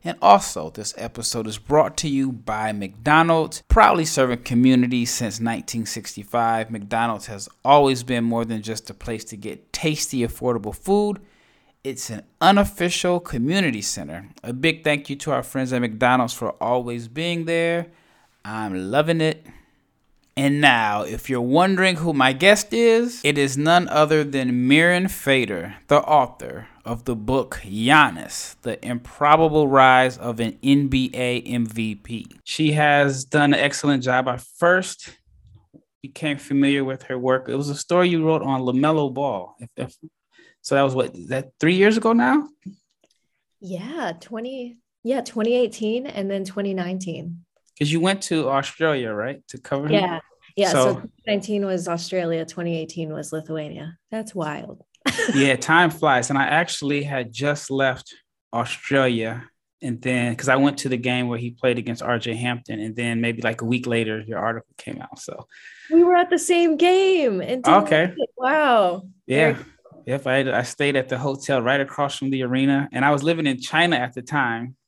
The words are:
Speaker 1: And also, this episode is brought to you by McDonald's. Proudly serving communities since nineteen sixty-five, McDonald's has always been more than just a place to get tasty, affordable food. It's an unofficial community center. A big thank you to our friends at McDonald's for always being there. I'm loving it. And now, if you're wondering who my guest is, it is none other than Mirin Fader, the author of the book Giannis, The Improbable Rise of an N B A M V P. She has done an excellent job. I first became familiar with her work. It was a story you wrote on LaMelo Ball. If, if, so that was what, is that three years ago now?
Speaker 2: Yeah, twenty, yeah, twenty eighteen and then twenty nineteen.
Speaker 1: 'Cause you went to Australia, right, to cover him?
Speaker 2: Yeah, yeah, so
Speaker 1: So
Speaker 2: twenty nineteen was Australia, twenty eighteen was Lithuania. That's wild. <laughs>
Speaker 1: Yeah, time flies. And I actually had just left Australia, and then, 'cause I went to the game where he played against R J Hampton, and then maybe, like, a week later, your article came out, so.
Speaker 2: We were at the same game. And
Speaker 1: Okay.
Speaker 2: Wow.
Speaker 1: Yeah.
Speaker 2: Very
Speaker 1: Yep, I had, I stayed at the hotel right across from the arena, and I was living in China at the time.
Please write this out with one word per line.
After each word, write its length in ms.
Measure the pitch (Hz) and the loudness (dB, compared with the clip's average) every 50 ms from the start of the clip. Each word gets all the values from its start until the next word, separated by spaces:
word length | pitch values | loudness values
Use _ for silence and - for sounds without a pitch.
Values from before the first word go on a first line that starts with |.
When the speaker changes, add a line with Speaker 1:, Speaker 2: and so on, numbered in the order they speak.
| _ | _
Speaker 1:
And 120 | 175 - - | -10 -6 4
also, 480 | - 196 202 196 202 - - - - 80 | 8 8 8 8 6 -4 -8 -8 -10 -10
this 240 | - - 104 - - | -10 -10 -12 -12 -10
episode 520 | - 104 120 - 120 113 - - 120 110 107 | -10 -12 -12 -10 -8 -8 -6 -6 -4 -6 -6
is 100 | 104 107 | -10 -10
brought 380 | - - 143 156 151 - - | -4 2 4 4 4 4 0
to 120 | - - 151 | -4 -4 -2
you 220 | 139 135 135 135 | 0 0 0 -2
by 400 | 123 110 - - 107 107 110 110 | -4 -8 -8 -6 -6 -4 -4 -4
McDonald's. 920 | 107 104 98 92 - 107 113 151 151 160 165 165 165 165 156 - - - _ | -4 -4 -8 -10 -10 -6 2 4 4 6 6 4 2 0 0 -2 -8 -14 _
Proudly 380 | _ - - 214 - - 175 160 | _ 6 8 8 6 6 2 0
serving 400 | 156 - 143 131 127 120 120 123 | 0 2 2 2 2 2 -4 -4
communities 680 | - 127 120 127 131 131 127 123 123 127 123 117 117 | 0 2 4 6 6 6 6 4 2 0 -2 -2 -2
since 280 | - - 123 107 98 113 | -4 -4 -4 -6 -4 -4
nineteen 440 | 117 117 113 - - - - 117 113 | -4 -4 -4 -4 -8 -8 -8 -8 -6
sixty-five, 840 | - - 117 98 - - 104 101 - - 120 117 117 113 113 113 113 | -6 -10 -10 -12 -12 -14 -14 -12 -4 -2 0 0 0 0 -2 -4 -6
McDonald's 560 | 117 107 101 101 117 113 117 117 110 101 - | -8 -12 -8 -4 -2 -2 -2 -2 -4 -6 -10
has 220 | - 107 98 - - _ _ _ | -12 -12 -12 -14 -16 _ _ _
always 400 | - 143 147 143 135 131 123 120 | 6 8 8 8 6 2 0 -4
been 180 | 127 127 117 | -4 -2 -2
more 220 | 117 117 117 117 117 | 0 0 0 -2 -2
than 180 | 113 113 107 | -4 -6 -8
just 260 | 104 113 110 107 - - | -6 -8 -10 -10 -10 -14
a 60 | 107 | -18
place 300 | _ - - 113 107 - | _ -10 -8 -8 -8 -10
to 120 | - 113 | -14 -16
get 360 | 101 98 107 76 - _ _ | -12 -12 -12 -12 -14 _ _
tasty, 480 | - - - 156 151 147 - - - 127 | -10 -4 -2 -2 -2 -2 -6 -4 -2 -2
affordable 560 | 117 117 - - 123 123 120 113 101 107 - | -2 -2 -4 -4 -2 -2 -2 -2 -4 -8 -12
food. 420 | - - 190 196 208 208 208 208 202 - _ _ _ _ _ _ _ _ _ _ _ | -8 -2 0 0 2 2 -2 -4 -8 -12 _ _ _ _ _ _ _ _ _ _ _
It's 260 | _ 135 123 - - - | _ -10 -10 -10 -10 -10
an 140 | 113 104 - _ _ _ | -12 -12 -14 _ _ _
unofficial 760 | 160 185 196 202 202 202 - - 175 175 175 - - 180 175 175 | 4 6 6 6 4 2 0 -2 -2 -2 -2 -2 0 0 0 0
community 640 | 175 - - 120 117 143 175 202 190 151 117 104 | -2 -6 -4 -2 -2 0 0 0 0 0 -2 -4
center. 460 | 101 - - - 80 71 78 87 101 - - - - | -6 -8 -8 -8 -10 -12 -12 -14 -16 -18 -20 -16 -12
A 80 | 117 | -12
big 320 | 120 127 139 165 160 165 - | -8 -2 -2 -2 -2 0 -2
thank 260 | 151 147 143 139 - | -2 -2 -2 -4 -10
you 60 | 139 | -12
to 160 | 139 - 156 | -8 -4 -4
our 100 | 139 127 | -4 -4
friends 300 | 123 - - 135 131 127 | -4 -4 -6 -4 -4 -2
at 80 | 127 123 | -2 -2
McDonald's 540 | 120 113 107 107 127 123 127 127 120 117 - | -2 -4 -2 0 2 2 4 2 2 -2 -4
for 160 | - 120 104 - _ | -6 -6 -6 -4 _
always 460 | - 117 123 127 120 120 120 120 117 117 | -2 -2 0 -2 -2 -4 -8 -10 -10 -10
being 380 | 120 151 165 175 170 170 165 | -8 -6 -4 -4 -4 -4 -4
there. 420 | 165 170 165 170 170 170 170 170 170 _ _ _ _ _ _ _ _ _ _ _ | -2 -2 0 0 0 -2 -2 -4 -8 _ _ _ _ _ _ _ _ _ _ _
I'm 480 | 104 107 110 110 104 92 92 92 95 | -10 -6 -6 -4 -4 -4 -6 -4 0
loving 280 | 117 143 151 160 165 165 | 0 0 2 2 0 0
it. 240 | 160 160 156 - _ - - - _ _ _ _ _ _ _ _ _ _ _ _ _ _ _ 135 | 0 -2 -2 -6 _ -20 -20 -20 _ _ _ _ _ _ _ _ _ _ _ _ _ _ _ 0
And 220 | 139 139 143 147 | 0 0 2 4
now, 420 | 151 139 123 117 110 107 104 104 | 6 6 6 4 2 0 0 -2
if 280 | 95 73 110 107 - - | -4 -6 -8 -10 -6 -4
you're 100 | 131 123 | -4 -2
wondering 560 | 120 123 135 165 180 190 190 180 185 190 180 | 0 2 2 4 4 4 2 2 2 0 0
who 160 | 156 160 170 | 0 -2 -2
my 220 | 151 135 127 131 135 | 2 4 2 2 2
guest 400 | 135 170 196 208 202 - - - | 4 6 6 6 4 2 -4 0
is, 480 | 233 233 233 226 226 240 240 240 - - | 2 4 4 4 4 2 -2 -6 -2 0
it 140 | 147 147 143 | 0 2 2
is 180 | 139 139 127 | 0 0 0
none 320 | 139 147 160 170 180 175 - | 0 2 4 4 4 2 2
other 340 | - 151 151 151 156 151 | 4 2 4 4 4 2
than 460 | 147 143 135 135 131 123 123 123 123 127 | 2 0 -2 -2 -2 0 0 0 4 4
Mirin 420 | 143 156 165 175 180 175 185 190 | 6 6 6 4 4 2 0 -2
Fader, 680 | - - - 139 135 131 120 101 101 85 82 95 101 - _ - | -4 -4 0 2 2 2 2 0 -4 -6 -6 -10 -14 -18 _ 2
the 140 | 143 147 | 2 2
author 680 | - - 151 147 127 120 - - - 62 67 87 110 - _ _ _ | 4 4 4 4 4 2 -4 -14 -14 -12 -12 -14 -14 -18 _ _ _
of 220 | 110 120 113 120 | -10 -10 -8 -6
the 100 | 131 120 | -6 -6
book 420 | 110 104 113 131 135 113 - - - - | -6 -2 -2 -2 -2 -2 -4 -10 -14 -12
Giannis, 920 | 98 98 107 113 123 147 156 147 120 87 82 - - - - - - - _ | -10 -6 -2 2 6 6 6 6 4 0 -8 -12 -12 -12 -12 -12 -14 -16 _
The 240 | - 120 110 - - | -8 -8 -8 -8 -8
Improbable 800 | - 123 120 123 - - - 143 147 151 160 165 160 151 156 151 | -8 -8 -8 -8 -14 -6 0 4 4 6 6 6 4 4 4 4
Rise 520 | 135 135 135 131 131 127 127 131 127 123 - | 6 6 8 8 8 8 6 6 4 0 -4
of 200 | - 120 117 110 | -8 -8 -4 -2
an 200 | 117 110 - - | -4 -4 -4 -4
N 260 | - 139 139 143 143 135 | 2 4 4 4 4 2
B 220 | 135 131 131 127 - | 0 -2 -2 -2 -4
A 260 | 123 127 123 123 123 | -4 -2 -2 -2 -4
M 240 | - - 127 120 117 | -4 -4 -2 -2 -2
V 300 | 110 110 113 113 110 104 | -4 -4 -6 -4 -4 -6
P. 320 | 101 _ - 120 110 - - - _ _ | -10 _ -12 -12 -12 -12 -16 -20 _ _
She 280 | - - - 156 151 | -12 -4 0 0 0
has 520 | 147 151 151 147 147 147 143 139 135 131 131 | 2 2 2 4 4 4 4 2 0 -4 -6
done 300 | _ - 151 147 143 139 | _ 2 2 4 4 4
an 60 | 95 | 2
excellent 420 | 127 143 - - - 143 143 131 | 2 0 -2 -2 0 0 0 0
job. 260 | 123 127 127 127 127 131 | 0 0 0 0 0 -2
I 80 | 123 | -6
first 800 | 123 - - _ - 175 170 180 180 185 - - - - - - _ _ _ _ _ _ - - - _ _ _ - _ _ _ _ | -6 -10 -20 _ 0 2 2 2 2 0 -6 -12 -14 -18 -20 -20 _ _ _ _ _ _ -20 -20 -20 _ _ _ -20 _ _ _ _
became 340 | - 135 _ - 165 151 143 | -20 -20 _ -6 -4 -4 -4
familiar 480 | 143 - - 143 139 139 139 139 143 135 | -6 -6 -2 0 2 2 4 2 0 -2
with 200 | 131 135 131 - | -4 -6 -10 -8
her 140 | - 131 127 | -8 -8 -2
work. 300 | 123 131 127 131 131 - | 0 2 0 0 0 -4
It 80 | 120 | -6
was 140 | 139 143 143 | -4 -4 -6
a 40 | 143 | -6
story 360 | 147 - - 175 180 180 180 | -8 -4 0 2 4 4 4
you 120 | 175 165 | 2 2
wrote 200 | 156 160 160 156 | 2 2 2 2
on 180 | - 135 131 131 | 0 -2 -2 0
LaMelo 520 | 127 127 123 127 143 156 160 156 147 135 | 0 0 2 2 2 4 2 2 0 0
Ball. 440 | 123 135 143 135 110 95 90 - _ _ | -2 -2 -4 -2 -4 -4 -8 -12 _ _
If, 120 | 120 - _ - | -20 -18 _ -10
if, 180 | 127 - - _ - 160 _ _ _ _ _ _ _ _ _ _ | -10 -10 -12 _ -20 -20 _ _ _ _ _ _ _ _ _ _
so 140 | - - 139 | -6 0 2
that 80 | 139 | 2
was 120 | 139 139 131 | 2 2 0
what, 220 | 131 - - - | -2 -4 -4 -6
is 120 | 92 85 73 | -14 -10 -8
that 240 | 127 131 135 - _ _ | -8 -8 -8 -10 _ _
three 180 | - 160 180 | 0 2 4
years 200 | 185 196 208 220 | 6 4 4 4
ago 160 | 226 214 220 | 4 2 2
now? 340 | 233 233 240 254 262 302 294 - _ _ _ 190 - _ _ _ _ _ _ _ _ _ _ _ _ _ _ _ _ _ | 2 4 4 4 2 2 0 -2 _ _ _ -20 -20 _ _ _ _ _ _ _ _ _ _ _ _ _ _ _ _ _
Speaker 2:
Yeah, 540 | 208 180 190 170 202 247 311 339 254 175 165 170 | -12 -10 -10 -10 -10 -10 -8 -6 -6 -6 -8 -10
twenty, 560 | - - 226 220 233 254 269 262 247 240 233 _ _ _ _ _ | -14 -14 -12 -10 -10 -10 -10 -10 -12 -14 -14 _ _ _ _ _
yeah, 200 | _ 226 262 262 | _ -2 -2 -2
twenty 320 | 240 - - 226 214 233 240 | -4 -6 -4 -2 0 2 2
eighteen 520 | 247 247 214 214 - 220 214 220 247 262 | 2 2 0 -2 -4 -4 -4 -2 -4 -6
and 240 | 285 - 202 196 196 | -8 -8 -6 -4 -4
then 140 | 196 196 190 | -4 -4 -6
twenty 300 | 190 190 208 202 202 190 | -6 -6 -4 -4 -2 -2
nineteen. 720 | 185 180 180 185 185 185 175 160 135 151 175 170 - _ _ _ _ _ _ _ - | -4 -4 -4 -6 -6 -8 -8 -10 -10 -10 -12 -12 -14 _ _ _ _ _ _ _ -4
Speaker 1:
'Cause 140 | 147 147 | -2 0
you 80 | 156 165 | 0 2
went 220 | 170 185 196 190 | 2 2 0 -2
to 260 | - - 175 160 143 131 | -4 -4 -2 -2 0 0
Australia, 640 | 135 135 139 - - - 160 160 147 135 120 110 | 0 -2 -2 -4 -4 -2 0 0 0 0 -2 -4
right, 340 | 107 104 107 127 143 135 _ - | -4 -4 -6 -6 -8 -10 _ -20
to 100 | - - | -20 -18
cover 300 | _ - 143 139 143 151 | _ -6 -4 -4 0 0
him? 40 | |
Speaker 2:
Yeah, 280 | 180 202 190 180 170 160 - _ _ _ _ _ _ | 2 2 2 0 -4 -6 -10 _ _ _ _ _ _
yeah, 140 | - 196 180 | 0 0 2
so 140 | 156 139 127 | 4 4 4
Speaker 1:
So 80 | 131 - | 4 2
Speaker 2:
twenty 180 | - - - _ _ _ | -2 -8 -16 _ _ _
nineteen 400 | 220 208 202 202 220 208 202 202 | -4 -4 -2 -2 -4 -4 -2 -2
was 220 | 196 185 175 175 175 | -2 -2 -4 -4 -4
Australia, 580 | 170 170 170 - 185 185 175 165 165 160 160 | -6 -6 -6 -4 -4 -4 -2 -2 -4 -4 -6
twenty 320 | - - 180 170 170 170 160 | -8 -10 -8 -6 -4 -4 -4
eighteen 340 | 160 160 - 170 160 156 | -6 -8 -8 -10 -8 -8
was 200 | 156 151 147 - | -8 -10 -10 -8
Lithuania. 680 | - 160 156 - 160 160 151 147 139 - 147 165 170 _ _ _ | -8 -10 -8 -6 -8 -8 -8 -10 -12 -14 -14 -16 -16 _ _ _
That's 240 | 220 220 214 220 - | -10 -10 -10 -10 -8
wild. 480 | 190 160 151 147 143 - - - _ _ _ _ _ _ | -6 -6 -6 -6 -8 -12 -14 -18 _ _ _ _ _ _
<laughs> 300 | 269 - - 453 - 185 | -4 -2 -2 -2 0 2
Speaker 1:
Yeah, 220 | 139 139 139 131 | 4 4 4 2
time 340 | 123 - - 160 170 175 165 | 0 4 4 6 6 6 4
flies. 400 | 156 160 160 151 131 123 117 - | 2 2 2 4 4 2 2 0
And 80 | 139 135 | 0 0
I 60 | 135 | 0
actually 580 | - 147 160 175 170 - - 147 139 143 143 | 2 2 0 0 -2 -6 -6 -4 -2 -2 -2
had 300 | 143 147 143 131 123 113 | -4 -4 -6 -6 -6 -8
just 380 | 113 113 139 147 147 147 - - | -8 -4 -2 -2 -2 -4 -6 -6
left 440 | 135 135 135 135 127 - - - - _ _ _ _ _ _ _ | -2 0 0 0 0 -4 -12 -20 -20 _ _ _ _ _ _ _
Australia, 920 | - 117 117 117 - - - - 139 139 131 127 120 113 113 113 113 120 - _ _ _ _ _ _ _ | -6 -6 -4 -4 -8 -12 -6 0 2 2 2 2 0 -2 -4 -6 -8 -10 -14 _ _ _ _ _ _ _
and 180 | - 127 117 117 | -8 -8 -8 -4
then, 320 | - 127 127 123 120 120 113 | -4 -2 -2 0 0 -2 -4
'cause 140 | 117 - 135 | -4 0 2
I 80 | 131 | 4
went 220 | 135 139 143 139 - | 4 4 2 0 -2
to 100 | - 135 | -4 -4
the 80 | 127 | -4
game 320 | 120 123 127 123 123 123 120 | -2 -2 -2 -2 -2 -2 -4
where 100 | 120 117 | -4 -6
he 120 | 120 120 | -8 -10
played 280 | 120 _ - 127 123 120 | -8 _ -2 0 0 0
against 240 | 101 113 117 - | -4 -8 -8 -6
R 160 | - - 120 113 | -4 -4 -4 -2
J 160 | - 120 113 | -4 -6 -6
Hampton, 460 | 113 123 123 120 120 - - 117 107 | -6 -4 -6 -6 -6 -10 -12 -10 -8
and 160 | 107 113 107 | -8 -8 -6
then 240 | 117 120 120 117 113 | -4 -4 -2 -2 -2
maybe, 220 | 117 120 117 113 | -2 -2 -4 -2
like, 180 | 120 113 113 113 | -2 -4 -4 -2
a 60 | 117 | -4
week 200 | 113 123 123 123 | -4 -4 -2 -2
later, 380 | 123 117 117 113 110 107 110 107 | -2 -2 -2 -2 -2 -6 -8 -8
your 120 | 110 113 85 | -8 -8 -4
article 360 | 98 113 113 113 - _ _ - | -4 -4 -4 -6 -12 _ _ -18
came 220 | - - - - | -16 -14 -14 -14
out, 180 | - - - - | -14 -16 -18 -18
so. 280 | - - - - - _ _ - - - - - - - | -16 -16 -16 -16 -18 _ _ -20 -20 -20 -20 -20 -6 2
Speaker 2:
We 120 | 311 339 | 4 6
were 140 | 349 349 359 | 6 6 6
at 140 | 349 359 359 | 4 4 2
the 80 | 359 359 | 0 -2
same 380 | - - 359 339 339 330 311 | 2 2 2 4 4 2 2
game. 640 | 294 339 359 370 381 381 381 381 339 294 247 202 180 | 4 4 4 4 4 4 4 2 2 2 0 0 -2
And 260 | 170 - 247 262 247 | -4 -4 -6 -2 2
Speaker 1:
Okay. 480 | 135 170 202 202 202 - 156 170 180 - 311 269 - _ | 4 4 4 6 4 2 2 2 0 -2 -6 -8 -8 _
Speaker 2:
Wow. 640 | - 254 254 302 311 302 277 240 220 196 180 175 185 - - - _ _ | -4 -2 0 0 2 2 4 4 4 4 2 -2 -4 -12 -18 -20 _ _
Speaker 1:
Yeah. 260 | - 127 143 160 151 | -2 2 2 2 2
Speaker 2:
Very 120 | 131 - - - _ _ _ - - - _ | 0 -2 -10 -20 _ _ _ -20 -20 -16 _
Speaker 1:
Yep, 200 | 123 127 139 - | -6 -6 -4 -2
I 80 | 135 127 | 0 0
had, 140 | 139 131 131 | 0 0 0
I 140 | - 113 | -2 -2
stayed 340 | 123 - - - 147 143 139 | -2 -4 -4 -2 0 0 0
at 120 | 135 127 - | 0 -2 -2
the 100 | 135 120 | -6 -4
hotel 420 | 135 143 135 135 - - 139 127 | -4 -6 -6 -6 -4 -2 -2 0
right 200 | 113 123 139 139 | 2 0 0 0
across 360 | 135 139 - - 143 131 - | -2 -4 -4 -4 -4 -4 -4
from 140 | - 135 135 | -6 -4 -4
the 120 | 135 131 | -2 -2
arena, 460 | 127 120 127 131 135 139 139 139 143 - | -2 -2 0 0 2 2 2 0 -2 -4
and 120 | - 123 135 | -4 0 0
I 60 | 143 | 2
was 120 | 147 139 | 2 2
living 240 | 139 160 170 165 156 | 0 0 -2 0 -2
in 140 | 143 131 127 | -2 -2 -4
China 360 | - - - 160 170 175 160 | -6 -2 0 0 2 2 0
at 160 | 123 123 123 | -2 -2 -6
the 100 | 123 127 | -8 -12
time. 540 | 120 - 156 147 131 120 113 113 117 127 131 _ _ | -10 -4 -2 -2 -2 -2 -4 -6 -8 -12 -14 _ _